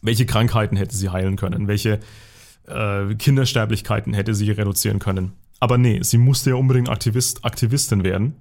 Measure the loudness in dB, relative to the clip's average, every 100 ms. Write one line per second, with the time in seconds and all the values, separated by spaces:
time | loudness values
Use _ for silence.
0 | 0 0 2 2 2 2 0 -2 -2 -4
1 | -4 -2 -2 -2 -4 -4 -2 0 0 -2
2 | -4 -20 -20 -20 -20 _ -14 -6 -4 -2
3 | -4 -2 2 2 2 0 0 -2 -2 -4
4 | -2 -2 -2 0 0 0 -2 -2 -2 -2
5 | -2 -4 -4 -8 -20 _ 0 4 4 2
6 | 2 4 4 4 2 2 2 2 0 -2
7 | -2 -2 -2 -4 -6 -2 0 0 0 0
8 | 2 0 -2 -4